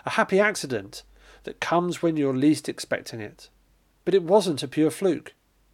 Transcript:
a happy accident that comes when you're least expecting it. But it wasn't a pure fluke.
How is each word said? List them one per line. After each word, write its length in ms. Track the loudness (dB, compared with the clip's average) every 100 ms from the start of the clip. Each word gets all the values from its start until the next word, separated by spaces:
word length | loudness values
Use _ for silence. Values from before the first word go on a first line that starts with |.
a 60 | -4
happy 300 | 0 2 4
accident 600 | 2 0 -4 -6 -6 -14 -20 _ -20 -18
that 160 | -16 -8
comes 420 | -2 0 0 -2
when 140 | -2 0
you're 180 | 0
least 340 | 2 4 2 -2
expecting 520 | -10 -6 -6 -6 -12
it. 280 | -12 -14 -20 _ _ _ _ _
But 100 | 0
it 80 | 0
wasn't 400 | 4 4 4 -2
a 60 | -4
pure 220 | 0 0
fluke. 440 | 2 0 -2 -6 -20 _ _ _